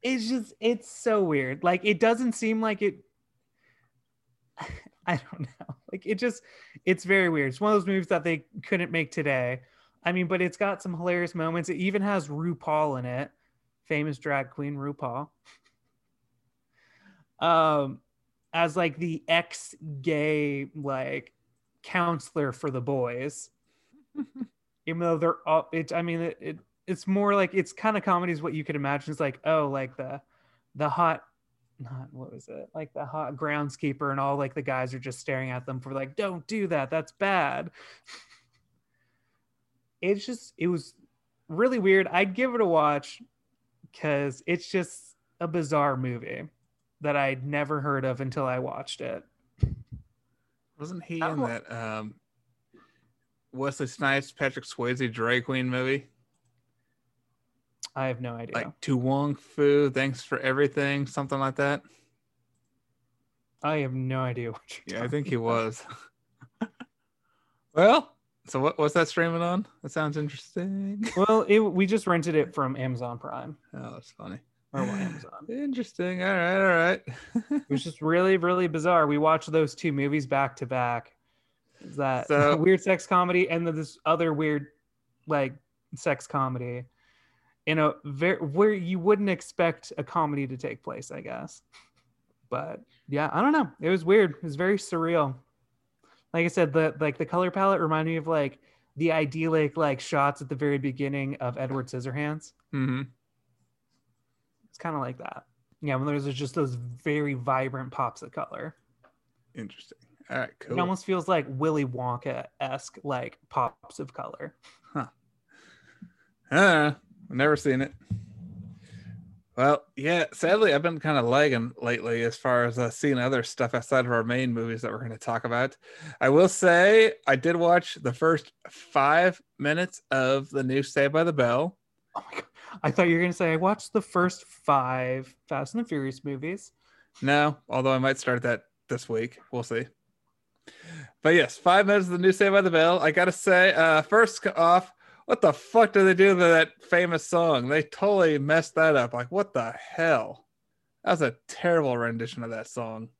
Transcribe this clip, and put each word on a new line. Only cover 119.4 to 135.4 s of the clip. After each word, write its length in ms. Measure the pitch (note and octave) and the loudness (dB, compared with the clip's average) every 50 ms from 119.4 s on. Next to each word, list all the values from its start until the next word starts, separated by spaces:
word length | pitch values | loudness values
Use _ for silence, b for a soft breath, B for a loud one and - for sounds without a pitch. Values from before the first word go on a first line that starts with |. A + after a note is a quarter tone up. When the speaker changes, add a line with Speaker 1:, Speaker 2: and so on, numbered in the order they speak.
| _ _ _ | _ _ _
Speaker 2:
Well, 280 | - B2+ C#3 D3 C#3 - _ _ | 2 4 4 4 2 0 _ _
yeah, 300 | - C3+ D3+ F3 F3 D#3+ - - | -6 -2 0 0 0 0 -2 -4
sadly, 400 | - - E3 F#3+ G#3+ A3 G3 C#3+ | -2 2 2 4 4 6 4 4
I've 80 | C#3+ D3+ | 4 2
been 180 | E3+ E3 D#3 | 0 -4 -2
kinda 220 | - D#3 D3+ C#3 A#2 | -2 0 2 2 2
lagging 500 | A#2 B2 C#3 D3 D3+ C3 A#2 A2+ A#2+ - - | 4 4 4 4 4 4 2 -2 -4 -6 -6
lately 420 | B2+ A#2+ A#2+ A#2 - A#2 A#2 A#2 A#2 | -2 -2 -2 -2 -2 -2 -2 0 -2
as 120 | A#2 A2+ | -2 -4
far 300 | - - C3+ B2 A#2+ A#2+ | -2 -2 2 2 2 2
as, 120 | A#2+ A2+ B2 | 2 0 -2
uh, 120 | A#2+ A#2 | -4 -4
seeing 280 | A2 - - D3 C#3 B2+ | -4 -2 0 0 2 2
other 240 | B2 C3 C#3 B2 A2+ | 0 0 0 0 -2
stuff 320 | - - - B2+ A#2 - | -4 -4 -4 -4 -2 -2
outside 300 | B2 A#2 - C#3 C3 B2 | -4 -2 2 2 2 2
of 80 | B2 B2 | 2 0
our 100 | A#2 A2+ | 0 0
main 300 | A2+ A#2+ B2+ C3 B2+ A#2 | 0 0 0 0 -2 -2
movies 300 | A#2 A2+ A#2 A2+ A2+ A#2+ | -2 -4 -4 -6 -6 -6
that 100 | A2 G#2+ | -8 -8
we're 60 | A2 B2+ | -8 -10
gonna 140 | A#2 A2 | -10 -12
talk 280 | A2 - - A#2 A2+ - | -10 -6 -4 -4 -4 -2
about. 340 | B2 A#2 A#2+ B2+ C3+ - _ B B B B D#3 D#3+ C#3+ B | -2 0 0 0 -2 -4 _ B B B B -18 -18 -4 B
I 80 | - C3 | 2 6
will 200 | C#3 D#3 F#3 F#3 | 8 8 6 6
say 680 | - - - F3+ E3+ F3 F3+ G3+ G#3+ A3+ A3 A3 A3 - _ | 4 4 4 6 8 8 8 8 8 8 8 6 4 -2 _
I 100 | - C#3 | 2 2
did 200 | B2+ B2 E3 E3+ | 2 2 0 2
watch 380 | E3+ E3+ E3+ F3 F3+ F3 - - | 4 4 6 6 4 4 0 -14
the 180 | - C#3+ B2+ A#2+ | -4 -4 -4 -2
first 400 | - D#3+ D#3+ E3 D3+ - - _ _ _ - | 2 2 4 4 2 0 -8 _ _ _ -20
five 720 | - - - - - D3 C3+ C#3+ D3+ E3 F3 F#3 F3 - _ _ _ _ | -20 -20 -20 -2 0 2 4 6 6 6 6 4 2 0 _ _ _ _
minutes 440 | C#3+ C#3+ D#3 E3 F3+ F3+ - - _ _ | -2 -2 0 0 -2 -4 -6 -16 _ _
of 400 | C3+ C3+ C3 C3 C3+ C#3 C#3 C#3 | 0 2 2 4 2 2 0 -2
the 120 | - C#3 C3 | -4 -2 -2
new 200 | B2+ C3 C#3 C#3 | 0 0 0 -2
Saved 320 | - - D3 C#3 C#3 D3 | 0 2 2 2 4 4
by 100 | D#3+ E3 | 2 2
the 80 | E3+ E3 | 2 2
Bell. 460 | C#3+ B2+ A#2+ A#2 B2+ D#3 F3+ - _ _ _ _ _ _ _ _ | 2 4 4 4 2 0 -2 -4 _ _ _ _ _ _ _ _
Speaker 1:
Oh 80 | - - - | -12 -12 -10
my 100 | - - | -14 -14
God. 40 | - _ B B B B B B B | -14 _ B B B B B B B
I 80 | D3+ | -2
thought 180 | - - F#3 F3 | 2 4 4 4
you 60 | E3+ | 4
were 80 | E3 F3 | 2 2
gonna 100 | F3+ E3+ | 0 0
say, 220 | - F#3 E3 D#3+ | 0 0 0 2
"I 20 | |
watched 380 | D#3+ E3+ F#3+ G#3+ G#3 - - _ | 2 2 0 0 0 -4 -4 _
the 80 | A3 G3+ | -4 -4
first 420 | - - F3+ F3 F3+ F3+ - - | 0 0 2 2 2 0 -4 -18
five 920 | - - - _ - D3 C3+ B2+ B2+ C3 C3 B2+ B2+ B2+ C3 C3 C3 - _ | -20 -20 -10 _ 2 2 2 2 0 -2 -2 -2 -2 -4 -4 -6 -10 -18 _